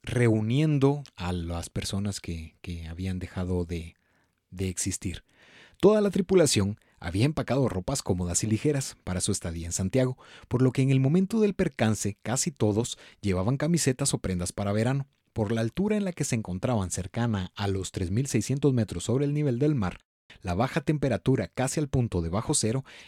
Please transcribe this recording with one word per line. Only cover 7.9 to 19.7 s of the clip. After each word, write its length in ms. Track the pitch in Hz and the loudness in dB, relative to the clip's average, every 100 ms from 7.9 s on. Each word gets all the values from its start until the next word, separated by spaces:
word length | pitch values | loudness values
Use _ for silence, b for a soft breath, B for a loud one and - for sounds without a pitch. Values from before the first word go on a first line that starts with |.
| 139 | -4
cómodas 400 | - 90 87 85 | -2 -2 -2 -2
y 60 | 107 | 0
ligeras 480 | 107 147 139 - - | 0 0 0 -4 -10
para 160 | - 90 | -6 -4
su 100 | - | -2
estadía 360 | 98 87 85 82 | -2 -4 -8 -6
en 60 | |
Santiago, 460 | 85 95 131 127 127 B B B | -2 0 2 0 -2 B B B
por 140 | 127 | 2
lo 100 | 127 | 2
que 100 | 131 | 4
en 80 | 135 | 2
el 80 | 135 | 4
momento 420 | 131 175 190 226 | 4 2 2 2
del 140 | 208 | 2
percance 640 | - 180 - 110 107 104 - | 2 -2 2 0 0 -2 -6
casi 280 | - 127 - | -4 -2 -2
todos 480 | - 107 101 120 - B B | 0 2 2 0 -6 B B
llevaban 360 | 101 90 95 139 | -2 0 0 0
camisetas 560 | 151 170 - 131 139 | 0 2 2 0 0
o 40 | 131 | -2
prendas 340 | - 90 90 | -2 -2 -4
para 200 | - 101 | -4 -2
verano. 340 | 104 117 139 135 _ _ | 0 0 0 -4 _ _
Por 180 | - 104 | -4 0
la 120 | 113 | 0
altura 340 | 113 - 202 107 | 0 0 0 0
en 80 | |
la 80 | 185 | -2
que 120 | - | -2
se 100 | 147 | -2
encontraban, 560 | 117 104 90 120 117 92 | -2 -2 -2 0 0 0
cercana 640 | - 90 - 117 101 90 - | -4 -6 -2 0 0 -4 -4
a 100 | 101 | -2
los 240 | 98 92 | -2 -4
tres 200 | - 87 | -4 -2
mil 160 | 104 139 | -2 0
seiscientos 480 | 113 - 131 147 | 0 0 2 2
metros 300 | 127 107 87 | 2 0 -4
sobre 200 | - 127 | -2 0
el 80 | 143 | 0
nivel 260 | 147 147 120 | 0 0 2
del 160 | 151 | 2